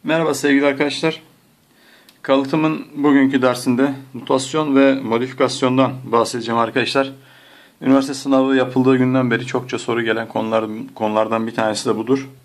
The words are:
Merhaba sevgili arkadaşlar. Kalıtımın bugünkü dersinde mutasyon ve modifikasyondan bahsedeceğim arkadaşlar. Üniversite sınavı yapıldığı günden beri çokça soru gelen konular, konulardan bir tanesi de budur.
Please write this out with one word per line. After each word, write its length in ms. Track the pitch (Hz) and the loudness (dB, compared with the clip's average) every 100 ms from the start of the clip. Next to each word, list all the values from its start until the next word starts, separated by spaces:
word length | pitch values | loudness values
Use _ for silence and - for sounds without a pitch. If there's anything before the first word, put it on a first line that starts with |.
Merhaba 300 | 151 160 156 | 0 0 0
sevgili 320 | 143 147 139 143 | 0 2 4 2
arkadaşlar. 560 | 135 147 135 160 156 - _ _ _ _ _ _ _ _ _ | 2 -2 0 -4 -4 -16 _ _ _ _ _ _ _ _ _
Kalıtımın 640 | - 135 135 156 156 151 - 147 | 0 0 2 0 0 -2 -8 -2
bugünkü 460 | 143 139 135 135 | 2 4 4 2
dersinde 520 | 127 123 131 123 139 135 - | 2 0 -2 2 0 -2 -12
mutasyon 640 | 120 - 135 131 156 151 135 | -14 -2 -2 0 -4 2 4
ve 180 | 135 | 4
modifikasyondan 1000 | 135 110 113 131 - 127 - 131 127 131 - | 2 -2 -2 -2 -2 -2 0 0 2 0 -2
bahsedeceğim 560 | 113 117 113 123 117 117 | -2 0 0 -4 -2 -2
arkadaşlar. 520 | 113 131 113 139 135 135 - - - - - _ | 0 0 0 0 -2 -6 -20 -20 -20 -20 -20 _
Üniversite 320 | 131 135 135 | 2 2 2
sınavı 420 | 131 139 131 131 135 | -6 0 2 2 2
yapıldığı 420 | 127 131 127 131 | 2 2 2 4
günden 340 | 127 131 123 | 2 2 0
beri 140 | 113 131 | -2 -2
çokça 340 | 123 - 120 | -6 -4 -8
soru 220 | - 117 | -2 -2
gelen 260 | 113 113 110 | 0 -2 -2
konular, 380 | 110 110 110 110 107 127 - | -6 -2 -2 -2 -8 -12 -4
konulardan 520 | 107 107 110 113 113 | -2 0 0 -2 -4
bir 60 | |
tanesi 360 | 113 110 107 120 | -2 -2 -2 -2
de 60 | 107 | -4
budur. 340 | 113 135 - - | 0 -2 -2 -20